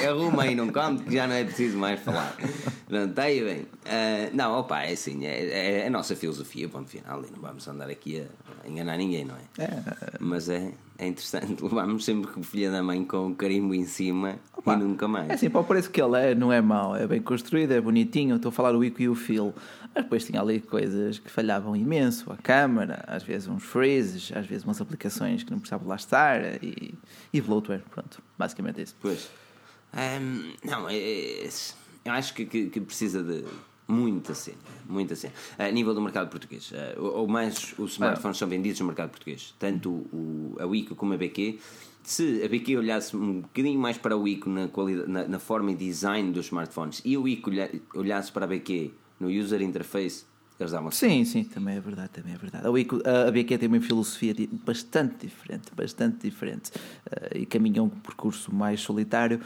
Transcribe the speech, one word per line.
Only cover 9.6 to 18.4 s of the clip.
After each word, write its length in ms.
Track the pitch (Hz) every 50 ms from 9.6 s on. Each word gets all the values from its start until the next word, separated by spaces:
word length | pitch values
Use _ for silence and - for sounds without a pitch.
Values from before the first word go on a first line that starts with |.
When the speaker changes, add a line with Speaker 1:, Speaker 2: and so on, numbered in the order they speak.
| 156
Speaker 2:
É. 180 | - - 131 101 - - - - - - -
Speaker 1:
Mas 260 | - 87 87 87 82
é, 240 | 87 87 87 92 92 - - - - -
é 100 | - 90
interessante, 520 | 92 90 - - - - 92 - 98 85 -
<laughs> 0 |
levamos 440 | 76 95 113 113 92 - 110 110 107
sempre 260 | - 110 107 98 -
com 80 | - 95
o 40 | 85
filho 280 | - - 101 98 95
da 100 | 95 92
mãe 220 | 90 92 90 92 92
com 240 | 92 - 95 95 92
o 40 | 92
carimbo 380 | - 101 98 95 101 101 95 95
em 80 | 92 90
cima 520 | 87 - - 95 92 90 92 95 98 95 - - - -
Speaker 2:
Opa, 200 | - - - 110
Speaker 1:
e 20 |
nunca 280 | 107 101 101 98 - 107
mais. 240 | 107 107 98 82 78
Speaker 2:
é 40 | -
assim, 160 | 269 - 165
para 100 | - 170
o 40 | 170
preço 260 | - 196 185 175 -
que 100 | - 160
ele 140 | 139 120 123
é, 160 | 127 135 135 123
não 160 | 117 123 123 123
é 80 | 117
mau, 340 | 110 107 107 101 98 98 101
é 100 | 101 117
bem 160 | 104 110 110
construído, 500 | 110 - 123 123 - - - 160 156 139 131
é 80 | 120
bonitinho, 560 | 113 113 113 117 117 117 - 151 143 131 120
estou 100 | 117